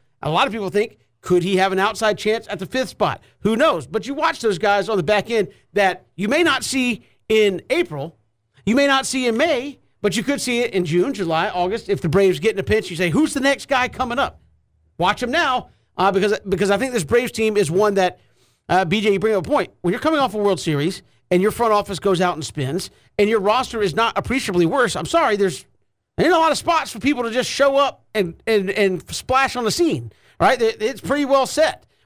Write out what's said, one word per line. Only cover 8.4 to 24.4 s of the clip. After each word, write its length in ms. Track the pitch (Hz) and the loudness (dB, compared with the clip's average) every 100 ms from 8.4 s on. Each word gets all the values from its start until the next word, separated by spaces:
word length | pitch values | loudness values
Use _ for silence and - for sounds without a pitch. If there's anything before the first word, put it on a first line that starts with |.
| _ _ - | _ _ 0
you 100 | 247 | 2
may 120 | 277 | 4
not 180 | 269 - | 2 0
see 220 | 262 247 | -2 0
in 100 | 226 | 0
May, 420 | 330 262 277 - _ _ | 0 0 -4 -12 _ _
but 160 | 202 175 | -4 -2
you 60 | |
could 180 | 196 285 | -2 -2
see 200 | - 240 | -2 -2
it 120 | 247 | 0
in 100 | 190 | -2
June, 300 | 170 170 233 | 0 0 0
July, 360 | 202 170 160 196 | -2 -2 -2 -2
August. 400 | 180 180 226 - | -2 -2 -4 -4
If 120 | 196 | -4
the 80 | 165 | 0
Braves 300 | 180 196 180 | 2 2 2
get 140 | 208 | 0
in 60 | 196 | 0
a 40 | |
pinch, 260 | 190 214 - | 0 -2 -2
you 60 | 165 | -4
say, 160 | 180 | 0
"Who's 220 | 180 302 | 2 0
the 60 | 277 | 0
next 280 | 269 269 - | 0 0 0
guy 200 | 262 247 | -2 0
coming 320 | - 247 233 | -4 -4 -2
up?" 220 | 247 - _ _ _ _ _ - | -4 -6 _ _ _ _ _ -2
Watch 260 | 175 208 | -2 0
'em 80 | 240 | -2
now, 380 | 311 302 254 - _ _ - | 0 0 -2 -6 _ _ 0
uh, 140 | 190 | 2
because, 280 | 190 202 208 202 | 2 2 0 0
because 220 | 180 190 | 0 0
I 80 | 202 | 0
think 160 | 262 | 0
this 100 | 247 | -2
Braves 280 | 147 240 247 | 0 0 0
team 260 | - 220 208 | 0 0 2
is 140 | 156 | 2
one 240 | 175 214 196 | 2 2 2
that, 240 | 180 - _ _ _ _ - | 0 -2 _ _ _ _ 0
uh, 160 | 180 180 | 0 2
B 160 | 208 | 2
J, 120 | 208 | 2
you 60 | 196 | 2
bring 140 | 214 202 | 2 0
up 100 | 160 | 0
a 40 | |
point. 220 | 285 180 _ | -2 -2 _
When 100 | 170 | -4
you're 100 | 220 | -2
coming 180 | 302 311 | 0 0
off 140 | 254 | 0
a 40 | 214 | 0
World 220 | 202 185 | 0 0
Series 420 | 170 143 156 190 - _ - | -2 -2 -2 -4 -14 _ -2
and 120 | 180 | 0
your 100 | 202 | 2
front 220 | 196 233 | 0 2
office 260 | 208 202 175 | 2 0 -2
goes 220 | 196 180 | 0 0
out 140 | 180 151 | 0 -2
and 100 | 139 | -8
spins 460 | - 131 170 - _ _ - | -6 -6 -6 -8 _ _ -2
and 120 | 208 | 0
your 100 | 220 | 2
roster 420 | 196 240 254 233 | 2 0 0 -2
is 140 | 202 151 | -2 0
not 220 | 226 202 | -2 -2
appreciably 480 | - 254 | -4 -4